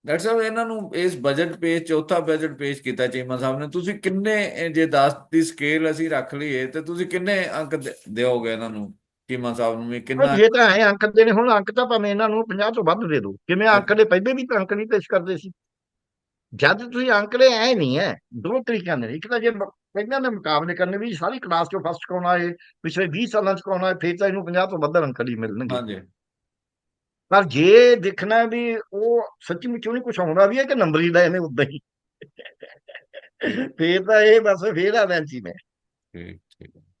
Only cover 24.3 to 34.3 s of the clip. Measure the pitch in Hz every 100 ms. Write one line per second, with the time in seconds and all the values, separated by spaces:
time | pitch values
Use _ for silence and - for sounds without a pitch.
24.3 | 196 170 180 185 180 151 170 143 120 127
25.3 | 113 113 104 127 123 113 95 92 _ _
26.3 | _ _ _ _ _ _ _ _ _ _
27.3 | 196 180 123 175 220 247 233 185 190 196
28.3 | 226 233 233 240 226 - 196 226 233 214
29.3 | _ - 175 247 233 220 240 240 190 175
30.3 | 165 196 254 269 269 170 151 170 170 175
31.3 | 180 160 123 139 - _ _ _ _ -
32.3 | _ - _ - - - - _ - _
33.3 | _ - 202 262 - 160 185 190 214 214